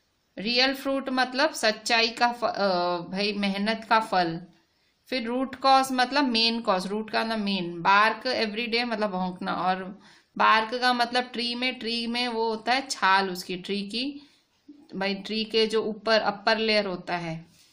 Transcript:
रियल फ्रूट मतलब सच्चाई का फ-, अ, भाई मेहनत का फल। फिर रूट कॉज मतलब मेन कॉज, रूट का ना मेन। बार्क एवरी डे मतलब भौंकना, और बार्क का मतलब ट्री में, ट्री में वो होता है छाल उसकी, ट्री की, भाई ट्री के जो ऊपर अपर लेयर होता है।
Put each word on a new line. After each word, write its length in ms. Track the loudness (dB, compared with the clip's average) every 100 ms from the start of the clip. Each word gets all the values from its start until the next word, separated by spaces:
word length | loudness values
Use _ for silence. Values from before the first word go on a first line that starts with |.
| _ _ _ -8
रियल 360 | -2 2 2
फ्रूट 340 | 0 -2 -2 -2
मतलब 440 | -2 -2 0 0
सच्चाई 560 | 2 0 0 0 2 2
का 240 | 2 0
फ-, 120 | 2
अ, 540 | -2 0 2 2 0 -2
भाई 340 | -4 -2 -2
मेहनत 540 | 0 -2 -2 -2 -4 2
का 100 | 2
फल। 400 | 4 2 2 -2 -10 _ _ _ _ _ _
फिर 160 | -6
रूट 320 | -2 -2 -4
कॉज 340 | 0 6 6 6
मतलब 320 | 2 4 2
मेन 360 | 2 2 2 0
कॉज, 260 | 2 0 0
रूट 240 | -4 -2
का 140 | -2
ना 120 | -2 -2
मेन। 460 | 0 -2 -2 -2
बार्क 440 | 4 6 6 2 -4
एवरी 400 | -2 -2 -2 -2
डे 180 | -2
मतलब 260 | -2 -2 -2
भौंकना, 440 | -2 -4 -6 -6
और 480 | -2 0 -2 -4 -14 -20 -20 _ 0
बार्क 380 | 4 4 2
का 180 | 0 0
मतलब 320 | 2 2 0
ट्री 300 | -2 -4 -4
में, 240 | -2 -4 -4
ट्री 280 | -6 -4 -4
में 220 | -2 -2
वो 220 | 0 -2
होता 220 | -2 0
है 160 | -2 -2
छाल 420 | 0 4 4 2
उसकी, 260 | -4 -6 -8
ट्री 260 | -6 -6
की, 400 | -4 -6 -6 -8 -18 _ _ _ _ -20 -14
भाई 200 | -6 -4
ट्री 300 | -4 -4 -6
के 220 | -2 0 2
जो 160 | 0
ऊपर 380 | -2 -4 2 2
अपर 380 | 2 -2 0 0
लेयर 280 | 2 2 0
होता 300 | -6 -6 -6
है। 300 | -6 -10 -12 _ _